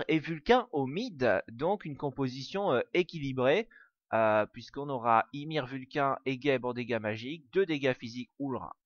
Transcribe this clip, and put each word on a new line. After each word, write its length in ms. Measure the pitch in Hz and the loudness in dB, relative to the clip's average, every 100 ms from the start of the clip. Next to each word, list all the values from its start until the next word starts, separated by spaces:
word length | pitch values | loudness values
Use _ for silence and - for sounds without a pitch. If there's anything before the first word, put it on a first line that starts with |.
| - | 4
et 100 | 156 | 0
Vulcain 480 | 151 160 175 247 220 | 0 -4 4 4 4
au 160 | 147 131 | -2 -2
mid. 540 | 156 254 151 123 95 - | -2 -6 0 2 2 0
Donc 380 | 117 160 208 160 | -4 -2 -2 -6
une 100 | 135 | -6
composition, 760 | 143 131 135 131 131 196 202 | -6 -2 -4 -4 -6 -2 2
euh, 100 | 123 - | 0 2
équilibrée, 760 | 175 180 165 139 127 127 175 226 - _ _ - | 0 0 -4 -4 2 4 4 0 -12 _ _ -2
euh, 320 | 113 110 107 104 | 2 4 4 0
puisqu'on 420 | 120 110 139 143 | -6 -12 -10 -6
aura 360 | 131 117 113 - | -2 4 4 4
Ymir, 360 | 143 147 156 123 | -6 -4 -4 -4
Vulcain 500 | 135 131 151 139 131 135 | -8 -6 0 0 0 -2
et 160 | 131 | 0
Geb 240 | 139 131 123 | 2 2 0
en 80 | |
dégâts 260 | 120 120 113 | -4 -2 -2
magiques, 460 | 107 107 120 165 127 | -2 -4 -6 -10 -4
deux 120 | 185 190 | 0 2
dégâts 280 | 151 135 | 2 0
physiques, 380 | 127 120 120 123 - | 0 -6 -10 -12 -8
Ulr 340 | 139 120 85 - | -6 -6 -8 -10